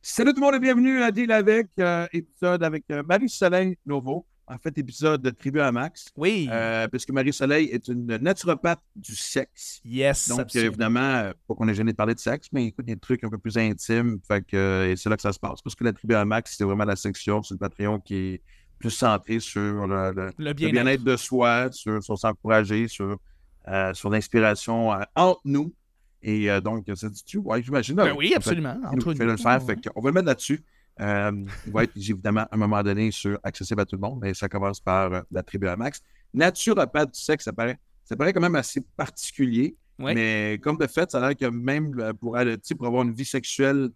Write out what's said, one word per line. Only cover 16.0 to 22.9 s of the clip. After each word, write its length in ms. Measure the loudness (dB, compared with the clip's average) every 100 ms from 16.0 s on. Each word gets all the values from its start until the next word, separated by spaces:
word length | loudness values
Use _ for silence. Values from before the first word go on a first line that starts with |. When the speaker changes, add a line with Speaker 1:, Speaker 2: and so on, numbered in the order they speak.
| 2
Speaker 1:
à 100 | 2
Max, 300 | 4 0 -4 -2
c'est 60 |
vraiment 200 | 0 2
la 100 | 0
section 480 | 0 -4 -4 -2 -2
sur 120 | -2 -8
le 20 |
Patreon 400 | -8 -4 -2 -2
qui 160 | -4
est 280 | -4 -4 -8 _ -20 _ -8
plus 120 | -6
centrée 480 | 0 2 2 0 -4
sur 480 | -2 -4 -2 -2 -2
le, 240 | -2 -2
le, 140 | -4 -8
Speaker 2:
Le 60 | -8
Speaker 1:
le 140 | -8
Speaker 2:
bien-être. 200 | -2 0
Speaker 1:
bien-être 300 | 2 2 2
de 120 | 2 0
soi, 560 | 0 2 4 4 0
sur, 280 | -4 -4 -4
sur 160 | -4 -2
s'encourager, 680 | -2 -2 4 4 4 0
sur, 320 | -2